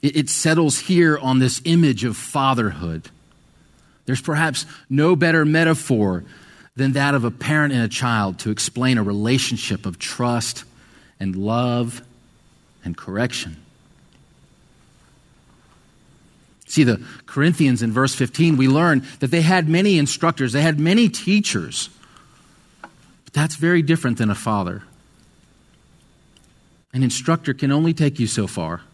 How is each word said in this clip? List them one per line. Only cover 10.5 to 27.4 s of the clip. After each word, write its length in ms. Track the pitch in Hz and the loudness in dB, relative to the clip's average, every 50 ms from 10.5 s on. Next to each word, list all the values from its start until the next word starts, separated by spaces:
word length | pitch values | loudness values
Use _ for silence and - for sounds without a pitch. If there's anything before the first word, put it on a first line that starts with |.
| - - - - _ - - _ _ - _ _ _ _ | -8 -10 -14 -20 _ -20 -20 _ _ -20 _ _ _ _
and 160 | 98 95 92 | -8 -6 -6
love 640 | 92 98 104 113 120 123 123 120 123 120 117 120 - - - _ _ _ _ _ _ _ _ _ _ _ _ _ _ _ | -4 -4 -2 -2 -2 0 -2 -2 -2 -4 -4 -6 -12 -18 -20 _ _ _ _ _ _ _ _ _ _ _ _ _ _ _
and 120 | 90 82 | -12 -12
correction. 600 | - - - 92 104 120 127 - - - 85 80 76 - _ _ _ _ _ _ _ _ _ _ _ - _ _ _ _ _ _ _ _ _ _ _ _ _ _ _ _ _ _ _ _ _ _ _ _ _ _ _ _ _ _ _ _ _ _ _ _ _ _ _ _ _ _ _ _ _ _ _ - _ | -12 -12 -10 -4 -4 -4 -4 -4 -8 -10 -10 -14 -18 -20 _ _ _ _ _ _ _ _ _ _ _ -20 _ _ _ _ _ _ _ _ _ _ _ _ _ _ _ _ _ _ _ _ _ _ _ _ _ _ _ _ _ _ _ _ _ _ _ _ _ _ _ _ _ _ _ _ _ _ _ -16 _
See, 160 | - - 151 | 2 4 4
the 160 | 120 113 95 - - - - - | 4 4 0 -4 -12 -20 -20 -20
Corinthians 560 | - - 139 139 170 175 - 165 135 127 113 120 | -10 -2 0 2 2 2 2 2 2 2 2 0
in 100 | 113 107 | -2 0
verse 220 | 123 131 135 131 | 0 0 0 0
fifteen, 420 | - 131 120 - - 160 170 156 | -2 -4 -4 0 2 2 4 4
we 120 | 127 131 131 | 4 4 4
learn 380 | 135 151 170 175 151 131 135 - - - | 4 4 4 4 2 0 -2 -6 -8 -6
that 100 | - 127 | -4 0
they 100 | 135 170 | 0 2
had 280 | 160 160 185 185 170 151 | 4 4 4 2 2 2
many 300 | 160 170 190 208 196 165 | 2 2 4 4 4 2
instructors, 540 | 143 135 - - - 156 127 - 139 123 110 | 2 0 -2 0 0 0 0 0 -4 -2 0
they 100 | 139 147 | 2 2
had 160 | 165 156 147 | 2 2 2
many 300 | 151 165 190 226 240 202 | 2 2 4 4 4 2
teachers. 800 | - - - - 196 208 208 - - - 82 73 - - - - - _ - - - - - _ _ _ _ _ _ _ _ _ _ _ - - _ _ _ _ _ _ _ | 0 -2 -2 0 2 2 2 0 -4 -4 -6 -6 -8 -8 -10 -10 -12 _ -20 -20 -20 -20 -20 _ _ _ _ _ _ _ _ _ _ _ -20 -20 _ _ _ _ _ _ _
But 80 | - _ | -8 _
that's 240 | 147 151 156 147 | -2 -2 -2 -2
very 260 | - 147 170 175 175 160 | -2 0 2 2 2 2
different 360 | 143 165 165 - 131 117 - | 2 0 0 0 -2 -2 0
than 120 | 120 107 | 0 -2
a 40 | 104 | -2
father. 480 | - - 117 107 104 95 87 90 98 - - _ _ _ _ _ _ _ _ _ _ _ _ _ _ _ _ _ _ _ _ _ _ _ _ _ _ _ _ _ _ _ _ _ _ _ _ _ _ _ _ - | -2 -4 -4 -2 -2 -2 -4 -8 -10 -14 -20 _ _ _ _ _ _ _ _ _ _ _ _ _ _ _ _ _ _ _ _ _ _ _ _ _ _ _ _ _ _ _ _ _ _ _ _ _ _ _ _ -2
An 100 | 127 131 | 0 0
instructor 520 | 127 127 - - - 165 165 | 0 0 -2 0 0 0 0